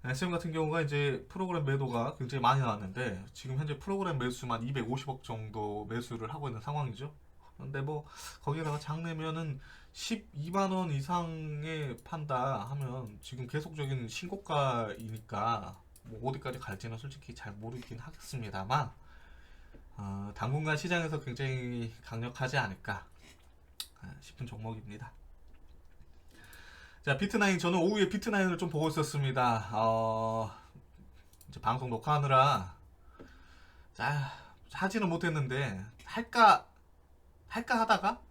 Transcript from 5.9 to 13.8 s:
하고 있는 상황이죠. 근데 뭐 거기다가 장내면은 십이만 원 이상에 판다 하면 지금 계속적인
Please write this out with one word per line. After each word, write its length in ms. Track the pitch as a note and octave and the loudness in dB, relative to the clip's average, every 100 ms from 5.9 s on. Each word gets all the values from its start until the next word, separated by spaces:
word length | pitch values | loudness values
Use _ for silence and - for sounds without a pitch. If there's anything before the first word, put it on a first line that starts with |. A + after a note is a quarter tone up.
| A2+ A#2+ A#2 A2 | -4 -4 -6 -6
하고 140 | D3 C#3+ | -6 -6
있는 140 | A2+ | -4
상황이죠. 520 | C#3+ D3 C3 G#2+ D3 - - - - - | -4 -2 -2 -4 -10 -12 -20 -20 -20 -12
근데 240 | C3 C#3 | -6 -4
뭐 240 | C#3 D3+ - - - - | -2 -4 -8 -14 -14 -6
거기다가 380 | - D#3 D3+ D3 | -2 0 -2 -2
장내면은 800 | - D#3+ E3 D#3+ D#3+ D#3+ D#3+ C3+ - - - | -4 -4 -4 -4 -2 -2 -4 -6 -10 -18 -18
십이만 800 | - - A3 - C#3+ D#3+ F#3+ G3 | -10 -4 -4 -4 -8 -2 2 2
원 200 | F#3+ F3 | 2 2
이상에 1040 | C#3+ C3+ F3 E3 D#3+ D#3 D3 D#3 D#3+ C#3+ A#2 | 0 2 0 0 -4 -6 -6 -4 -4 -4 -6
판다 640 | - D#3+ D3 B2+ C3+ C3 A#2+ | -8 -6 0 0 2 0 -2
하면 460 | C#3 C3 C3 A2 G#2 | -4 -4 -4 -8 -12
지금 260 | - B2+ B2 | -12 -8 -4
계속적인 600 | D3+ D#3+ D#3 | -4 -4 -4